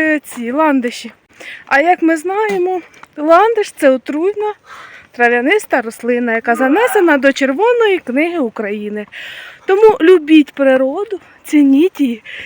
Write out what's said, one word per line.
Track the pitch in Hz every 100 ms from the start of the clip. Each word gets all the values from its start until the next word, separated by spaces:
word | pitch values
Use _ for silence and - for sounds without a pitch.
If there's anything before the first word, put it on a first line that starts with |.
е, | 311 302
ці | - 247 233
ландиші. | 269 311 269 240 - 226 - _ _ - - -
А | 269
як | 330 359
ми | 320 320
знаємо, | 339 392 427 392 359 370 - _ - -
ландиш — | 302 339 440 440 392 -
це | 285
отруйна | 262 - 294 370 415 415 415 _ - - - -
трав'яниста | - 240 240 262 415 - 277
рослина, | 226 - 240 240 240
яка | 226 240
занесена | 233 262 349 494 415 339 285
до | 269
Червоної | - 269 277 453 480 440 370
книги | - 254 339 339
України. | 240 - 208 214 208 208 208 - - - - - -
Тому | 392 440 415
любіть | 320 370 294 311 269
природу, | - 269 262 262 311 415 381 - _
цініть | - 302 277 269 370 -
її | 269 220 - -